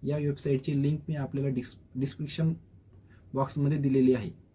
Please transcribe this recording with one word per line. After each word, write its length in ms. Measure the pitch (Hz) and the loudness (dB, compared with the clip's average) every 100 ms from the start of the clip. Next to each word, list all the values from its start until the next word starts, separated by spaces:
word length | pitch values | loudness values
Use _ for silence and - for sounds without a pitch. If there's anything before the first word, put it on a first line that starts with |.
या 140 | 135 147 | -4 -2
वेबसाइटची 640 | 147 143 - 135 139 143 | -2 -2 0 0 0 0
लिंक 180 | 139 151 - | 2 0 -4
मी 60 | 151 | -4
आपल्याला 340 | 135 139 139 | -4 -2 -2
डिस-, 500 | 127 120 - - 127 | -2 -4 -12 -12 -4
डिस्क्रिप्शन 540 | 135 - 147 - 160 165 - - - - - - - | -4 -4 -8 -2 0 -2 -8 -20 -20 -20 -20 -20 -8
बॉक्समध्ये 440 | 135 135 - 143 151 | -2 -2 0 0 2
दिलेली 360 | 139 135 127 | 2 4 6
आहे. 360 | 123 101 - - | 4 0 -12 -20